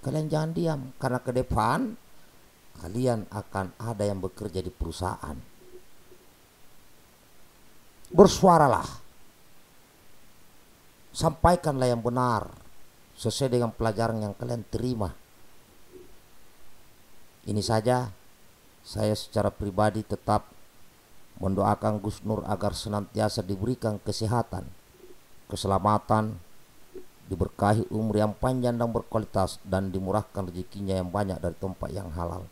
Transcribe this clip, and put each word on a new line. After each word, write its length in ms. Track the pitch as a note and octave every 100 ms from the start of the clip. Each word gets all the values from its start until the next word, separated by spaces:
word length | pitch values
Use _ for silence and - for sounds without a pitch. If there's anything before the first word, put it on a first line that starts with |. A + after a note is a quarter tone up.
| -
Kalian 240 | D3+ D#3
jangan 220 | D#3 D#3+
diam, 280 | E3 E3+ D3+ C3 -
karena 160 | C3 B2
ke 160 | -
depan 640 | B2 B2+ - G#2+ C#3+ C3+ - - - - - - - - -
kalian 480 | F2 G#2+ B2+ A#2 F#2+
akan 400 | G#2 - G2 F#2+ -
ada 240 | A2 G#2+
yang 160 | G#2 G2
bekerja 400 | F#2 - G2+ F2+
di 80 | F2+
perusahaan. 720 | - E2+ - F#2 G#2 - D2 - - - - - - - - - - - _ - - - - - - - - - - - - - - -
Bersuaralah, 760 | D#3+ F#3+ - G3 E3 C#3+ G2 - - - - - - - - - - - - - - - - - - - - - - - -
sampaikanlah 720 | E3 C#3+ E3+ F3 D#3+ C3+ B2+
yang 160 | A#2+
benar 480 | A2+ B2 B2+ A2+ - - - - - - - -
sesuai 320 | A#2 - C3+
dengan 240 | B2 A#2
pelajaran 480 | - A2+ G#2 A2+ A2+
yang 160 | G#2 G2
kalian 320 | B2 A#2+ G2+
terima. 480 | - B2 A#2+ G2 - - - - - - - - - - - - - - - - - - - - - - - -
Ini 160 | G#2
saja, 480 | G2+ A2 A2 B2 B2 - - - - - - -
saya 320 | - G#2 G#2+ G#2+
secara 320 | - G#2+ G2+
pribadi 560 | - G2+ F#2 G#2+ G2+
tetap 480 | G#2+ G2+ - G#2 - - - - - - - - - -
mendoakan 640 | F#2+ F#2+ G2+ G#2 A2 G#2+
Gus 160 | G#2 - G#2
Nur 160 | G2+
agar 320 | - G2 G#2 F2
senantiasa 640 | G#2+ G#2 G2 - G#2+ -
diberikan 640 | F#2 G2 G#2+ B2+ A2+ G#2
kesehatan, 640 | - G2+ A2 A#2+ - F#2 - - - - - - - - -
keselamatan, 880 | G2+ F#2+ G2 G2+ G#2+ - A2 G#2+ G2 - - - - - - - - -
diberkahi 560 | F2 F#2 - G2+ G#2+ -
umur 320 | G#2+ A2 G#2
yang 160 | G#2+ G2+
panjang 400 | B2+ B2+ B2 A#2+
dan 160 | A#2
berkualitas, 720 | A2+ - A2+ G#2 G2+ F#2 -
dan 320 | - F#2+ G2 F#2
dimurahkan 560 | F#2+ G2+ G2 - F#2
rezekinya 480 | F2 F#2 G2+ G2 F#2+
yang 80 | F2+
banyak 320 | F#2 G2+ F2+
dari 160 | F2+ E2
tempat 340 | F#2+ F#2 - G2
yang 160 | F#2+
halal. 320 | E2 E2+ F2+ F2